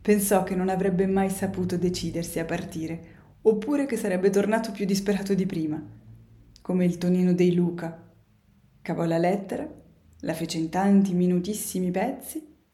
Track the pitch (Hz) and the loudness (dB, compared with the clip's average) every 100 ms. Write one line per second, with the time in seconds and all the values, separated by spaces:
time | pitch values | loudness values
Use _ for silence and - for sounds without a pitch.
0 | - 208 - 190 185 185 185 185 196 180 | 4 2 4 2 2 -2 0 0 0 2
1 | 190 190 190 190 190 190 180 175 175 180 | 2 2 0 -2 -4 -2 -2 0 0 -2
2 | 165 156 165 165 165 170 170 160 160 165 | -4 -6 -6 -6 -4 -4 -6 -8 -8 -8
3 | - - - - 220 208 285 285 269 226 | -12 -20 -20 0 2 2 0 -2 0 -2
4 | 202 185 196 196 202 226 226 - 196 196 | -2 2 2 2 2 0 -2 -4 -2 0
5 | 208 196 196 190 185 170 156 156 - - | 0 -2 0 0 0 -2 -4 -6 -8 -18
6 | - - - - - - - 180 180 175 | -20 -20 -20 -20 -20 -14 -4 2 2 2
7 | 180 180 180 175 180 175 175 170 165 - | 0 2 4 4 4 4 0 -2 -10 -12
8 | - _ _ _ _ _ _ _ - 165 | -20 _ _ _ _ _ _ _ -8 -2
9 | 170 165 175 196 - - 302 - - _ | 0 2 2 0 -4 -8 -8 -14 -20 _
10 | _ - - 160 165 165 160 175 196 196 | _ -10 -8 -6 -4 -4 -2 0 6 6
11 | 196 175 180 180 185 214 - 185 185 185 | 6 2 2 2 -2 -6 -6 -4 -2 0
12 | 233 277 - 320 - _ _ | -2 -4 -10 -12 -14 _ _